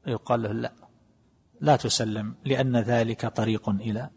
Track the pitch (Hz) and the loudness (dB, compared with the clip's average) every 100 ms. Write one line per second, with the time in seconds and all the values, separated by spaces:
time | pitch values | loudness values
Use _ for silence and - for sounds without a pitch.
0 | - 110 - 120 110 113 117 - - _ | -6 -6 -2 -2 0 -4 -6 -10 -20 _
1 | _ _ _ _ _ _ 147 139 117 - | _ _ _ _ _ _ 4 4 4 0
2 | 110 107 107 - 139 131 131 120 110 120 | 0 -2 -6 -8 -2 0 2 2 2 2
3 | 113 110 113 - 110 107 - 101 110 107 | 0 -2 -4 -2 0 0 0 -2 -2 -6
4 | 139 | -8